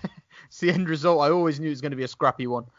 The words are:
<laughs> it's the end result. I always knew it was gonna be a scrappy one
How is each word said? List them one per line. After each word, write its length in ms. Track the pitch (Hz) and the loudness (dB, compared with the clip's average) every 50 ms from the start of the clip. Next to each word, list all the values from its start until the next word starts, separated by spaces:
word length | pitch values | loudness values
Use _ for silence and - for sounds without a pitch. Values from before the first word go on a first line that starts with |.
| - - - - | -10 -14 -14 -16
<laughs> 260 | - _ - - - - | -20 _ -20 -20 -20 -20
it's 120 | - - | -8 -2
the 120 | 175 175 | 0 2
end 180 | 175 185 185 160 | 2 2 0 0
result. 320 | 160 147 143 175 170 151 | -2 0 2 2 4 4
I 80 | 143 147 | 4 4
always 300 | 170 180 170 165 147 143 | 4 2 2 0 -2 -2
knew 80 | 160 156 | -4 -6
it 20 | |
was 120 | 147 127 | -6 -6
gonna 140 | 135 147 139 | -6 -6 -6
be 80 | 131 127 | -6 -6
a 40 | 123 | -8
scrappy 400 | - - 143 131 - - 127 123 | -4 0 0 0 0 0 -2 -6
one 180 | 120 120 117 120 - | -6 -6 -8 -10 -18